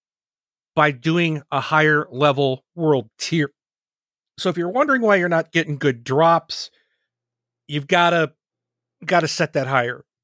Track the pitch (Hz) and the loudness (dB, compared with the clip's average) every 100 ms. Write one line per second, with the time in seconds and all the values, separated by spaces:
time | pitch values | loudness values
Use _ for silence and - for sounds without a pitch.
0 | _ _ _ _ _ _ _ - 151 127 | _ _ _ _ _ _ _ 0 0 0
1 | 160 170 170 151 - 143 - 156 156 151 | -2 0 0 -4 -6 -6 -2 2 2 2
2 | 151 127 147 135 139 131 _ 170 156 139 | -2 0 0 2 -2 -2 _ -4 0 0
3 | 113 - - 165 143 _ _ _ _ _ | -2 -10 -4 -2 -2 _ _ _ _ _
4 | _ _ _ - 185 175 170 240 302 262 | _ _ _ -8 -4 -4 -2 0 0 2
5 | 220 196 175 165 160 165 160 143 147 120 | 2 2 2 0 0 -2 -4 -2 -2 -2
6 | 120 135 165 165 - - - _ _ _ | -2 2 4 2 -2 -12 -14 _ _ _
7 | _ _ _ _ _ _ - 147 139 175 | _ _ _ _ _ _ -10 -8 -2 2
8 | 175 170 156 - _ _ _ _ _ _ | 2 2 -2 -6 _ _ _ _ _ _
9 | 160 180 160 - 160 151 131 135 120 123 | -2 0 0 -2 -4 -2 -2 -2 -2 -6
10 | - _ | -16 _